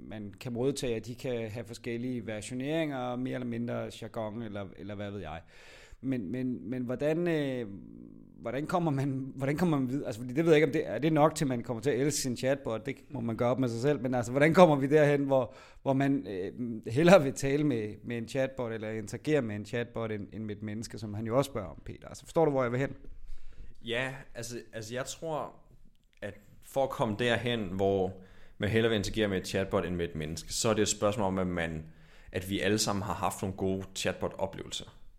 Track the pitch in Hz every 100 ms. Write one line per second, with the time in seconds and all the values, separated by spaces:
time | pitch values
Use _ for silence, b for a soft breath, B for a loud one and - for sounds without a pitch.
0 | 62 107 104 101 127 113 131 139 131 113
1 | 107 120 139 120 113 107 107 117 120 117
2 | 127 123 101 107 104 127 135 165 156 135
3 | 123 123 127 131 120 117 120 117 113 -
4 | 113 117 107 107 113 101 98 - 98 104
5 | 104 101 80 80 - B B B B B
6 | 127 127 87 127 127 117 92 127 120 123
7 | 147 160 175 160 139 127 110 95 57 57
8 | 58 53 50 50 101 123 151 180 165 135
9 | 139 135 135 135 135 160 180 147 127 139
10 | 123 113 127 123 170 151 151 156 - 107
11 | 156 156 156 156 143 123 113 117 139 117
12 | 147 - 131 117 131 139 127 110 120 135
13 | - 135 117 110 120 131 127 113 135 139
14 | 127 123 113 131 151 165 175 143 135 151
15 | 147 143 139 135 120 B B B 131 135
16 | 139 139 - 95 92 - 120 110 107 117
17 | 170 185 139 101 139 143 151 117 107 107
18 | 110 117 113 135 131 135 120 113 107 110
19 | 104 151 151 151 113 104 101 120 117 117
20 | 113 107 71 90 110 101 107 107 107 110
21 | 107 101 113 123 139 113 87 - - -
22 | - - - 170 156 135 123 123 139 -
23 | - - - b b b b - 113 117
24 | 131 135 143 - 113 120 - 113 107 123
25 | 135 - 165 147 104 - - - - -
26 | _ - 104 101 - - - 135 135 -
27 | 120 101 120 113 120 117 98 95 98 98
28 | 92 95 B B B B 104 113 113 110
29 | 95 110 104 95 - 98 95 104 85 87
30 | 85 80 76 80 - - 117 107 101 -
31 | 104 110 95 95 90 87 82 80 - B
32 | B B B - 92 98 98 107 - 101
33 | 101 85 92 - 101 90 95 95 95 -
34 | 98 92 92 - 95 - - - - -
35 | -